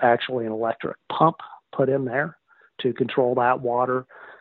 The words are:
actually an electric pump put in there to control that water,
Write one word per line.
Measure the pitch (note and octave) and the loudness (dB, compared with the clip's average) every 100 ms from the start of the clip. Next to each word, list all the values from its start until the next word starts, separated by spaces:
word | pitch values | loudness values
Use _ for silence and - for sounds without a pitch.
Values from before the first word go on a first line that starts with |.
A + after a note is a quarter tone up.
actually | B2 A#2+ - B2+ A2+ | 2 4 0 -4 -4
an | |
electric | A2 A2+ - - - - | -4 -4 -4 -8 -10 -8
pump | - D#3 - - - _ | 2 2 2 -8 -20 _
put | - C3+ | -2 0
in | C3+ C3 | 0 -2
there | B2 D#3+ - _ _ _ - | -2 -4 -8 _ _ _ -6
to | B2+ | -4
control | A#2 A#2+ - B2 B2+ | -2 -2 0 2 2
that | B2 B2+ | 2 2
water, | B2 A#2+ B2 B2+ B2+ - - - | 0 0 0 -2 -6 -14 -20 -20